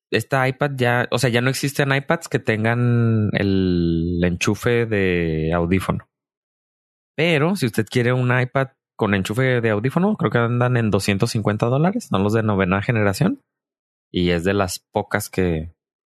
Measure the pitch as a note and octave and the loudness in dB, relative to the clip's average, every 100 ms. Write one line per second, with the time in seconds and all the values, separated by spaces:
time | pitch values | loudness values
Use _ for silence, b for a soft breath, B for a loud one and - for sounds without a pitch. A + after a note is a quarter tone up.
0 | - G#2+ - C3+ C3 C3 D3 C3+ A#2+ B2 | -6 -6 -2 0 0 0 -4 0 0 0
1 | - A#2+ C3 A#2 B2+ C3 C#3 - C#3 C3+ | 0 0 0 0 0 -2 -4 -2 0 0
2 | - E3+ - - - G#2+ A2 A#2+ A#2+ A#2+ | 0 -4 -2 -4 -2 0 0 0 2 2
3 | A#2 A2 G#2+ - G2+ F#2+ F#2 F2 E2+ E2 | 2 2 2 0 0 2 2 2 2 0
4 | E2+ F2 F2+ F2 - G2+ B2 A#2 A2+ G#2 | -2 0 0 0 -2 -2 0 0 0 0
5 | F#2+ F2+ E2 D#2+ D#2+ F2 E2+ F#2 - F#2+ | 0 0 0 -2 0 0 2 0 0 -4
6 | - _ _ _ _ _ _ _ _ _ | -6 _ _ _ _ _ _ _ _ _
7 | _ - E3 D#3 D#3 G3 A#2+ A2 G#2+ B2+ | _ -2 0 2 0 0 -2 -2 -2 0
8 | A#2+ B2+ B2 B2+ B2+ C#3 C3+ _ _ - | 0 0 0 0 0 -2 -4 _ _ -4
9 | G#2+ G2+ F#2+ G#2+ C3 B2 A2+ G#2 B2+ E3+ | 0 0 0 -2 0 0 0 0 0 0
10 | G3 G#3+ C3 A#2+ A#2 A#2+ B2 B2 A2+ G2 | 0 0 0 0 0 0 0 0 0 0
11 | - G2 A2+ A2+ G#2 G#2+ A#2 C3 E3+ A#3+ | 0 0 0 -2 -2 0 0 2 0 -2
12 | - G2 G2+ A2+ G#2+ G2 F#2 G2 G#2 A#2 | -2 0 2 0 0 0 2 0 0 0
13 | G#2 G2 F3 C#4 _ _ _ _ _ _ | 0 2 0 -2 _ _ _ _ _ _
14 | _ F2+ F2 F2 F2 G2+ F#2 - _ G#2 | _ -2 0 0 0 0 -2 -4 _ -6
15 | G2+ G2+ - - F#2 D#2+ E2 - _ _ | -4 -4 -4 -2 -2 -2 -6 -16 _ _